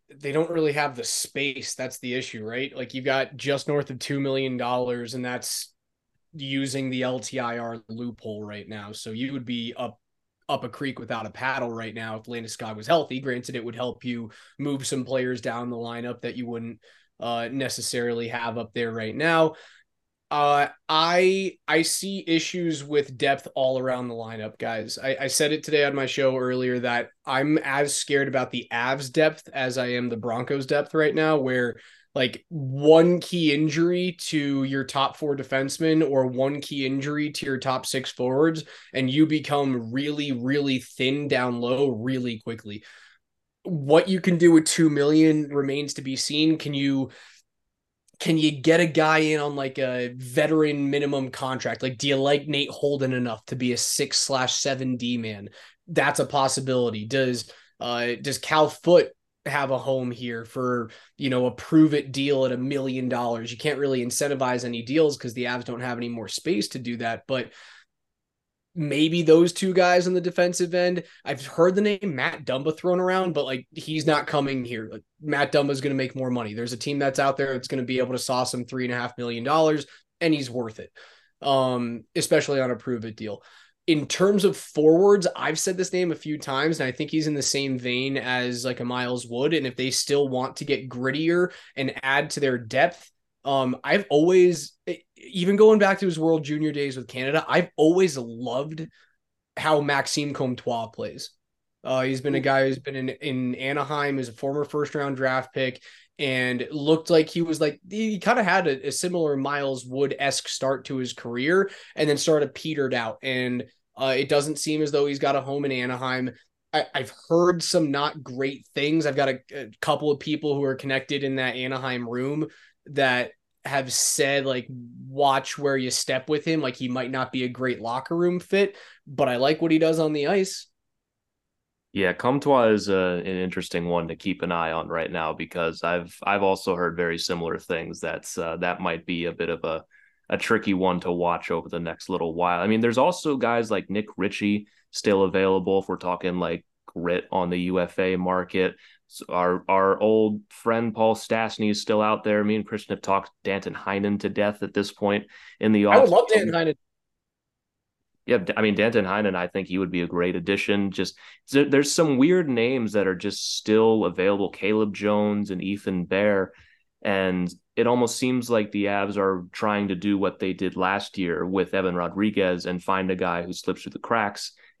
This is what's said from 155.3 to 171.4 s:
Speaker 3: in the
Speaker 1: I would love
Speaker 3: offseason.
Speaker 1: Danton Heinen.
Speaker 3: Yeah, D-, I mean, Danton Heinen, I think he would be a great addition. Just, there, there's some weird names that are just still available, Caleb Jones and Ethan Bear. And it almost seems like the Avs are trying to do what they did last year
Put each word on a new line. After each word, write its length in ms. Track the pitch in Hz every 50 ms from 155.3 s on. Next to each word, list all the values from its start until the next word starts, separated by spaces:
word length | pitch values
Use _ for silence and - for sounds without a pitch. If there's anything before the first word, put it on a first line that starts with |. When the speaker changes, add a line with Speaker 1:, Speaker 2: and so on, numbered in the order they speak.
| - - - - - -
Speaker 3:
in 100 | 107 110
the 160 | 110 101 101
Speaker 1:
I 120 | 101 - 254
would 100 | 269 175
love 180 | 175 220 240
Speaker 3:
offseason. 240 | - 220 214 - 165
Speaker 1:
Danton 40 | 165
Heinen. 200 | 165 165 156 143 _ _ _ _ _ _ _ _ _ _ _ _ _ _ _ _ _ _ _ _ _ _ _ _ _ _ _ _ _ -
Speaker 3:
Yeah, 140 | - 120 107
D-, 160 | 90 - -
I 60 | 110
mean, 120 | 110 107 101
Danton 300 | 101 104 117 113 110 95
Heinen, 320 | 92 98 107 107 98 92
I 100 | 87 90
think 220 | 87 - 98 92 87
he 100 | 90 98
would 140 | 95 87
be 80 | 92 87
a 80 | 85 80
great 260 | 87 87 87 92 90
addition. 560 | 90 85 98 98 98 - - 104 101 98 98
Just, 260 | 92 - 92 - - - - - - _ _ -
there, 140 | 131 139 147
there's 260 | 143 135 139 143 143
some 240 | - - 165 151 135
weird 320 | 123 135 170 185 185 170 139
names 460 | 123 117 113 123 135 127 113 101 101
that 120 | 104 95
are 80 | 95 92
just 440 | 87 - 101 95 - - - - -
still 460 | - 107 107 110 113 113 110 110 90
available, 460 | 90 82 92 90 101 101 98 98 87
Caleb 420 | - - 98 101 107 110 107 104
Jones 600 | 92 92 101 104 104 104 104 104 104 104 101 101
and 100 | 95 87
Ethan 440 | 87 95 101 101 - 101 95 90 87
Bear. 440 | - 95 98 104 104 101 98 92 - - _ - _ _ _ _ _ _ _
And 460 | - - 98 95 95 92 92 92 90 87 - - _ _ -
it 100 | 120 117
almost 300 | 117 123 123 120 113 -
seems 340 | - 127 127 127 127 117 120
like 220 | 117 110 104 104
the 140 | - 101 101
Avs 300 | 101 101 101 98 101 98
are 280 | 101 98 95 95 90 87 90
trying 360 | - - 110 107 104 104 101 98
to 60 | 95
do 240 | 87 98 104 101 95
what 220 | 98 90 - -
they 140 | 98 95 92
did 220 | 90 98 90 -
last 420 | 95 92 92 98 101 - - - 98
year 280 | 90 85 82 80